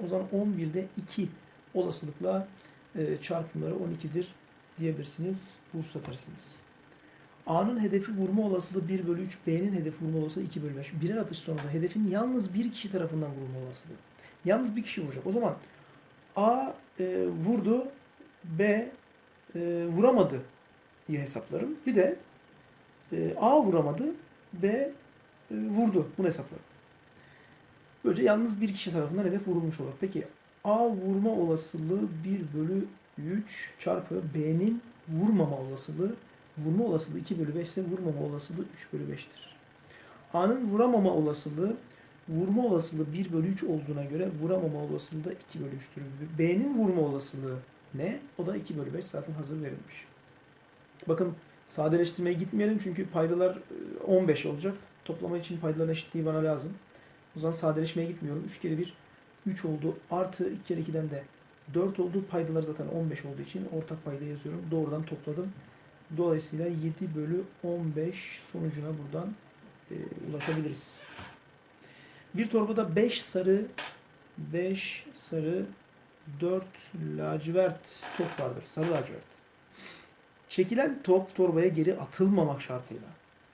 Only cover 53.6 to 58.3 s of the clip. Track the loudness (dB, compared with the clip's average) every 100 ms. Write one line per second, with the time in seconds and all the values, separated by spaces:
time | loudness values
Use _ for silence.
53.6 | -8 -12 -10 -6 4 6 6 4 2 -2
54.6 | -2 -4 -12 -16 -10 -6 -4 -4 -4 -2
55.6 | 0 2 0 0 -4 -2 0 2 2 2
56.6 | -2 -10 -14 -20 -20 -20 -16 -4 -2 2
57.6 | 2 2 0 0 -2 -4 -4